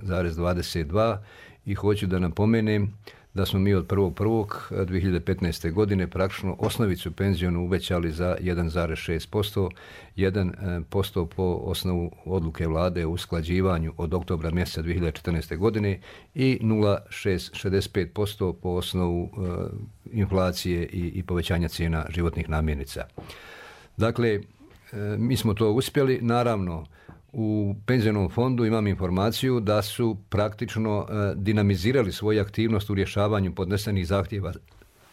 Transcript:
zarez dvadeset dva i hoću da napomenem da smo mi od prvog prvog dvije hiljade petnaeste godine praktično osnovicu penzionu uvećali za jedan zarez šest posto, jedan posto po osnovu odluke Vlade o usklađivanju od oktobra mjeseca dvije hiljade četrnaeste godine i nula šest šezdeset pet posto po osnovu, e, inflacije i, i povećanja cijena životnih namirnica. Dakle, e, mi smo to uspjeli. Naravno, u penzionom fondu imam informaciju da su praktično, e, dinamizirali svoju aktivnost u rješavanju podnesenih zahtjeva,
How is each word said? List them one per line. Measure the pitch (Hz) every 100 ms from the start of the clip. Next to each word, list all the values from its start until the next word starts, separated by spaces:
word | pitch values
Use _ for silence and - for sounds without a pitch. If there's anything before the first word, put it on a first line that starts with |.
zarez | 98 90 85 80
dvadeset | 85 87 82 87 76
dva | 98 113 101 - - - - -
i | 98
hoću | 98 104 92
da | 92
napomenem | 87 80 107 113 107 107 104 - - - -
da | - 95
smo | 98
mi | 101
od | 95 -
prvog | 101 95 -
prvog | 107 113 104 - - 98 92
dvije | 92
hiljade | 92 87
petnaeste | 87 92 87 80 85
godine | 85 107 98 87
praktično | 90 95 - 95 -
osnovicu | 107 - 107 87 87
penzionu | 78 98 87 90 87
uvećali | 87 90 - 87 85
za | 78 90 82
jedan | 90 87 82
zarez | 87 82 78
šest | - 82 -
posto, | 107 101 104 92 - - - - -
jedan | 95 98 90 - 92 87 80
posto | 101 95 95 85
po | -
osnovu | 92 85 92 90 92 90 85 - -
odluke | 95 80 - 82
Vlade | 80 90 85 80
o |
usklađivanju | 87 - 85 80 90 95 85 80 78
od | 82
oktobra | 90 90 87 80
mjeseca | 85 85 -
dvije | 82
hiljade | 87 82
četrnaeste | - - 82 - 80
godine | 107 107 101 95 - - - 143
i | 131 127
nula | 110 110 104 98 -
šest | - 107 90 - -
šezdeset | 101 98 98
pet | 101 82
posto | - 101 - 92
po | 85 92
osnovu, | 90 - 92 87 87 87
e, | - 90 87 87 104 107 - -
inflacije | 113 98 95 92 87 90 87 85
i, | 92 87
i | 92
povećanja | 87 87 - 87 85
cijena | - 82 80 69
životnih | 80 85 78 82
namirnica. | 78 78 71 69 - - - - - - - - - - -
Dakle, | 110 117 117
e, | 104 - - - - - 104 104 107
mi | 117 120
smo | 110
to | 101 110
uspjeli. | 113 - 147 131 127
Naravno, | 117 120 120 107 90 82 73 - - - _
u | 123 110 107 101 101 -
penzionom | 127 110 104 90
fondu | - 123 123 113
imam | 113 104
informaciju | 95 92 92 107 117 135 123
da | 104 104
su | 101 - 117 104 -
praktično, | 101 104 104 120 113 107 104 -
e, | 104 101 85
dinamizirali | 98 107 101 95 101 135 98
svoju | 87 104 107
aktivnost | 101 - 113 107 104
u |
rješavanju | 98 95 104 104 104 92 80
podnesenih | 92 98 107 98 85
zahtjeva, | 98 82 101 80 - - - - _ -